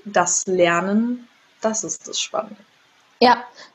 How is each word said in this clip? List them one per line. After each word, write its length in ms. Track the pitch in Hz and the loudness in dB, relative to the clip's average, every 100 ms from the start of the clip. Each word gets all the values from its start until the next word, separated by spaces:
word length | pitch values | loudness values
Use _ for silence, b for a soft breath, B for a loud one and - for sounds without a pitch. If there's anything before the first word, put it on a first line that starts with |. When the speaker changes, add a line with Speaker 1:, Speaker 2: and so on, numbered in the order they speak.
Speaker 1:
das 420 | 202 190 175 - - | -4 0 0 0 0
lernen, 840 | 185 175 170 185 214 240 247 - _ _ _ | 2 4 2 0 0 0 -4 -10 _ _ _
das 240 | 220 214 | -6 -4
ist 240 | 160 - - | -6 -10 -8
das 120 | - | -8
Spannende. 360 | - - 214 - - _ _ _ _ - | -6 -6 -6 -10 -20 _ _ _ _ 2
Speaker 2:
Ja, 240 | 247 240 - B B | 4 4 -2 B B